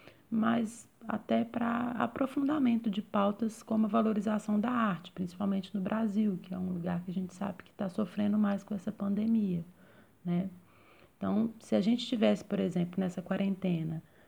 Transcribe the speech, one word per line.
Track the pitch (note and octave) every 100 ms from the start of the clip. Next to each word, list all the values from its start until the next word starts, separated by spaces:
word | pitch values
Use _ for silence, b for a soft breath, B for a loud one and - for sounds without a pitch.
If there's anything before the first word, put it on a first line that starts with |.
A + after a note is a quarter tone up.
| B B B
mas | A3+ A3+ A#3 A3 - - - A3
até | G#3+ - A3+
pra | A#3 A#3 A#3 A#3 A#3+ A#3+
aprofundamento | A#3 - C4 - C#4 D#4 B3+ A3+ A3+
de | G3
pautas | - G#3 G3+ G#3 A3+ -
como | - A3
a | A3
valorização | A3+ A3 G#3+ G#3 G#3+ - G#3
da | A3
arte, | B3 A3 E3+ -
principalmente | - F3+ - G3+ G3 F#3
no | G3+
Brasil, | F3+ G#3+ A3+ G3+ G#3+ F3+
que | -
é | F#3
um | F#3
lugar | F3+ F3 F3
que | F3+
a |
gente | F3+ F3+
sabe | - G3+ F3+
que | -
tá | - F#3+
sofrendo | F#3 G3+ - G#3 G#3+
mais | G3+ G3
com | -
essa | G#3 -
pandemia, | - G3+ G3+ A3+ A3+ G3+ F3 E3 B B B B B
né? | F3 F3 F#3+ - b b b b b -
Então, | F#3+ G3+ A3+ -
se | - G#3+
a |
gente | G3 A#3+ -
tivesse, | A#3 G#3+ G3
por | - G3
exemplo, | F#3+ F3+ F3 F#3+
nessa | F#3 F3+
quarentena, | F3 F#3+ G3 F#3+ F#3 E3+ D#3+ D#3+ - b